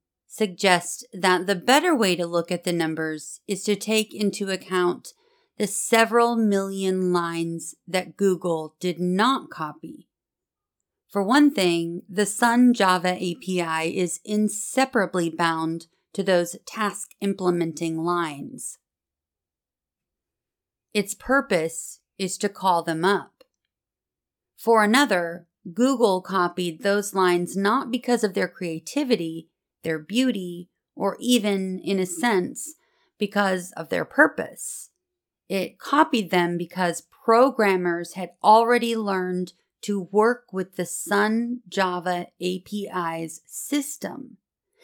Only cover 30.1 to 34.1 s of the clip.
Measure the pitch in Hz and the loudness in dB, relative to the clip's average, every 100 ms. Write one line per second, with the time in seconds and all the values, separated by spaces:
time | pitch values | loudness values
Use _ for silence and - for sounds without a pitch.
30.1 | 220 262 202 180 175 175 _ _ - 196 | 0 0 0 -6 -12 -16 _ _ -6 -4
31.1 | - 240 247 208 196 190 185 - 190 185 | -2 2 2 2 -2 -2 -6 -2 -2 -2
32.1 | - 240 190 180 - - - _ _ _ | -2 0 0 0 -6 -14 -16 _ _ _
33.1 | _ 202 202 196 185 180 - 165 175 170 | _ -4 0 0 -2 -6 -12 -6 -4 0